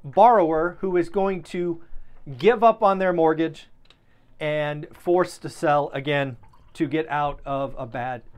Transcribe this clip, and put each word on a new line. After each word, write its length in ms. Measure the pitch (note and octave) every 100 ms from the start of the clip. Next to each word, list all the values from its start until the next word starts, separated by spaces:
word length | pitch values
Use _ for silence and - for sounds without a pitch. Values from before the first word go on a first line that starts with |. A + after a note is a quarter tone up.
borrower 760 | C#3+ D#3 A3 A3+ E3+ D#3+ E3+ F3
who 140 | G3 F3
is 140 | E3
going 320 | G3 G3 F#3
to 400 | D3+ F3+ F3 E3+ - - - - - B2+
give 260 | E3+ A#3+
up 200 | A3+ A3
on 160 | G#3+ F#3+
their 120 | F#3+
mortgage 540 | F3 D#3+ D#3+ D#3+ D#3 - - - - _ _ _ -
and 460 | D#3 D3+ D3 D3 D3+
forced 480 | - - F3+ F3 -
to 80 | D3+
sell 400 | - D#3+ D3 D3
again 480 | C#3 C#3 C#3+ C#3 B2 - - - -
to 100 | D#3
get 240 | D3+ D#3
out 300 | C#3+ D3 C#3+ -
of 260 | C#3 C3+ C3
a 80 | C3
bad 340 | B2 B2 B2 -